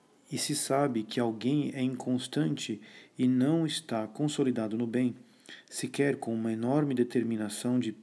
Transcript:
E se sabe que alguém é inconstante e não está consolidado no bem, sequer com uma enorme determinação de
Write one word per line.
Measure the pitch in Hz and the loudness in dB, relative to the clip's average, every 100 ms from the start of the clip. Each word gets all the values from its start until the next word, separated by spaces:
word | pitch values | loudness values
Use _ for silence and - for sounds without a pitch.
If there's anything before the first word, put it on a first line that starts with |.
| _ _ - | _ _ -10
E | 135 | -6
se | - | -2
sabe | 147 - 135 143 113 | -2 0 2 2 0
que | 107 127 | -2 0
alguém | 117 110 120 147 135 | 0 0 0 2 0
é | 131 | -2
inconstante | 127 123 127 123 - 147 156 143 - 107 - - - - | -2 -2 -2 -2 -2 0 0 -2 -4 -8 -12 -20 -14 0
e | 127 | 2
não | 127 131 165 | 4 4 2
está | 156 - - 113 107 | 2 -2 -4 -4 -4
consolidado | - 147 - 131 117 110 110 | -2 0 2 2 0 -2 -2
no | 117 | 0
bem, | 120 127 - - - - - - | 2 0 -2 -12 -20 -20 -20 -14
sequer | - - - 139 135 | -8 -4 0 0 0
com | 117 | -2
uma | 113 113 | -2 -2
enorme | 110 120 147 143 | 0 2 2 2
determinação | 123 120 123 113 110 107 - 123 123 | 2 2 2 0 0 -4 -4 0 0
de | 110 - | 0 -4